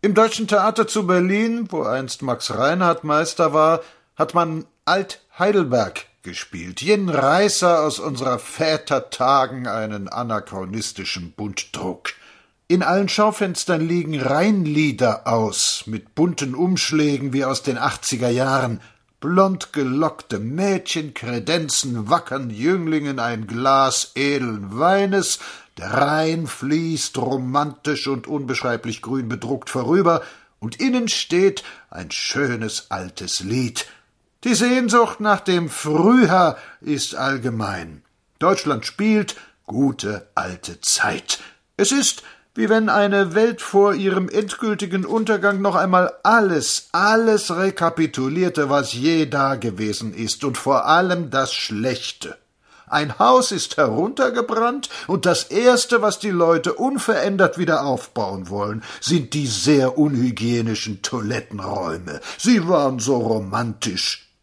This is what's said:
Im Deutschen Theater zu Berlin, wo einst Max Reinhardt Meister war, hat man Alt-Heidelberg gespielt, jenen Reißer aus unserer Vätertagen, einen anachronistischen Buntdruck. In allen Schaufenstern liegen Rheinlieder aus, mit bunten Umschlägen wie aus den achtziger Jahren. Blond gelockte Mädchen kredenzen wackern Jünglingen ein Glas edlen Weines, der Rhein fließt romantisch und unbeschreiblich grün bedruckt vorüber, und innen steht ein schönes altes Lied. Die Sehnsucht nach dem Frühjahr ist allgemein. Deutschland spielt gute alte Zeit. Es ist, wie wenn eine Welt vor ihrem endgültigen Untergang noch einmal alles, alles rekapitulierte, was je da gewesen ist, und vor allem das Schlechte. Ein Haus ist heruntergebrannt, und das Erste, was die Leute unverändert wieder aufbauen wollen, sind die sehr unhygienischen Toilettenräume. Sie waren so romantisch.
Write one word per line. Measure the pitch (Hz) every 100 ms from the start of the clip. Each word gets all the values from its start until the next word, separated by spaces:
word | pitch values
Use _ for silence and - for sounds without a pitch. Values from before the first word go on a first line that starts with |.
Im | 202
Deutschen | 202 226 226 226
Theater | 208 202 220 220
zu | 220 185
Berlin, | 180 180 202 226 233 214
wo | 165
einst | 135 127 131 -
Max | 135 117 -
Reinhardt | 110 131 175 180 165
Meister | 156 151 165 - 160
war, | 151 156 165 - _ _ _
hat | 156
man | 175 165 160 156 _
Alt-Heidelberg | - 175 - - _ - 185 208 156 120 101 - - _
gespielt, | - 87 - 92 85 90
jenen | 147 208 190
Reißer | 147 135 165 202 - 180 170
aus | 151 147
unserer | 156 135 127 123
Vätertagen, | - - 160 156 - 139 - - 127 139 131 127 123
einen | 107 110 107 98
anachronistischen | - 120 107 - 101 92 107 107 - 92 - 85
Buntdruck. | - 104 98 - - 92 87 - - - - _ _ _
In | 180
allen | 160 185 202
Schaufenstern | - 214 214 196 175 - 175
liegen | 160 175 156 151
Rheinlieder | 131 139 190 208 160 151 156 117 123 110 -
aus, | 117 110 98 - - -
mit | 110 -
bunten | - 170 165 139
Umschlägen | 127 180 185 - 156 151 139 139
wie | 131 131
aus | 135
den | - 123
achtziger | 131 - - 123 123
Jahren. | 120 131 135 127 110 - _ _ _
Blond | 143 180 190 190 -
gelockte | - 135 131 160 - - 107
Mädchen | 110 147 202 190 190 - 151
kredenzen | - 117 120 104 170 156 - 139 120 104
wackern | 165 - 131 127
Jünglingen | 104 135 190 160 156 147 135
ein | 117 117 107
Glas | 113 135 135 135 - -
edlen | - 139 143 127 107 98 107
Weines, | 165 196 202 196 180 - - - - -
der | 92
Rhein | - 143 151 160 165 151
fließt | - 131 151 165 160 - -
romantisch | 135 131 127 139 147 139 - 143 -
und | 139 -
unbeschreiblich | 147 131 127 127 117 120 110
grün | - 131 117
bedruckt | 120 117 135 -
vorüber, | 131 120 175 175 165 - - _ _
und | 107 -
innen | 262 247 233
steht | - - 175 196 196 - - _
ein | - 92
schönes | - - - 139 117 110 - -
altes | 95 92 - 92 -
Lied. | 95 120 123 113 - - _ _ _ _
Die | 240
Sehnsucht | 208 240 254 247 233 226 -
nach | 208 202
dem | - 180 165
Frühjahr | - 151 151 180 254 208 185 170 139 - -
ist | - 143 -
allgemein. | - 131 135 123 113 113 95 82 76 _ _ _ _
Deutschland | 165 190 - 127
spielt | - - 214 214 202 - - _ -
gute | 104 139 131 101 104 -
alte | - 92 90 - 85
Zeit. | - - - - - - - _ _ -
Es | 202
ist, | 277 - - - - _
wie | - 220
wenn | 220 220
eine | 208 202 196 196
Welt | 170 226 233
vor | - 196 202
ihrem | 180 190 185 185
endgültigen | - 208 - 226 208 202 190 185
Untergang | 226 220 214 202 196
noch | 196 180
einmal | 190 180 180 -
alles, | 190 226 202 165 127 - -
alles | 165 202 226 226 208 - 170
rekapitulierte, | 190 190 170 165 160 - 131 156 180 160 143
was | 143 131
je | 117 139 165 151
da | 139 139
gewesen | 135 117 95 107 101 113
ist, | 92 110 -
und | 147 120
vor | - 135
allem | - 160 185 180 156
das | 135 131
Schlechte. | - - 107 120 - - - - - _ _ _ - -
Ein | 147 151 -
Haus | 226 254 247
ist | 190 - -
heruntergebrannt, | 139 110 190 277 254 240 240 226 233 277 - - -
und | 190
das | 185 -
Erste, | - 170 247 247 - 202
was | 208 202
die | 208
Leute | 180 170 165 170
unverändert | - 254 269 - 202 196 196 180 -
wieder | 175 156
aufbauen | 139 127 - - 101 95 90
wollen, | 101 104 107 - -
sind | - 170 127
die | 147 139
sehr | 104 - 147 131 127
unhygienischen | 151 135 123 104 113 120 113 107 - 98
Toilettenräume. | - 123 104 113 - 104 92 101 87 - 90 73 - -
Sie | - 240 170
waren | 175 143 127
so | 113 127
romantisch. | 113 110 98 104 120 107 - 92 - - _ _